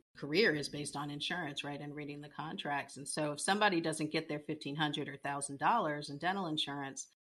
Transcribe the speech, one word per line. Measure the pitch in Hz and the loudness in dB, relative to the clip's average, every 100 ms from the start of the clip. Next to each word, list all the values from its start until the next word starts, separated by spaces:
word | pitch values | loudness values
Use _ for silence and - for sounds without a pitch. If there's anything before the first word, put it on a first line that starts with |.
| _ - | _ -10
career | 143 165 220 | 0 6 6
is | 151 139 | 4 0
based | 147 147 143 | -4 -4 -4
on | 147 | -4
insurance, | 143 - 180 147 143 | -4 -2 -2 -2 -4
right, | 143 143 | -6 -6
and | 147 | -8
reading | 147 143 147 | -8 -8 -8
the | 151 | -10
contracts. | - 151 - 151 139 135 - | -8 -6 -4 -2 -2 -2 -8
And | 147 | -4
so | - 151 | 0 0
if | 147 | 0
somebody | - 202 214 170 | 2 6 6 6
doesn't | 165 156 151 | 2 0 0
get | 160 156 | 0 0
their | 151 | -4
fifteen | - 156 139 143 | -4 -6 -4 2
hundred | 151 147 139 | 2 2 -4
or | 139 | -4
thousand | 139 143 139 139 | -4 -2 -4 2
dollars | 156 233 170 147 143 | 4 6 4 0 -4
in | 143 | -2
dental | 170 196 175 | 0 2 0
insurance, | 151 147 143 139 - - _ | 0 -2 -2 -6 -6 -10 _